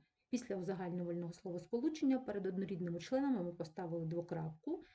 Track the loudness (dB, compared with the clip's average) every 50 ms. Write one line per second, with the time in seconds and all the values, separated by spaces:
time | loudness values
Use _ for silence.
0 | -18 _ _ _ _ _ -2 -2 -2 -2 -4 -2 -2 -2 -2 -2 -2 -2 -2 0
1 | 0 0 -2 -2 -2 -4 -6 -8 -6 -6 -4 -6 -2 -2 0 2 2 2 2 4
2 | 4 4 4 4 2 0 -2 0 0 0 2 0 0 0 0 0 0 0 0 -2
3 | -2 0 2 4 4 4 4 4 2 0 -2 -4 -6 -6 -6 -6 -4 -2 -2 0
4 | 0 0 0 -2 -2 -2 -2 -2 -2 -4 -6 -6 -4 -4 -4 -4 -6 -10 -20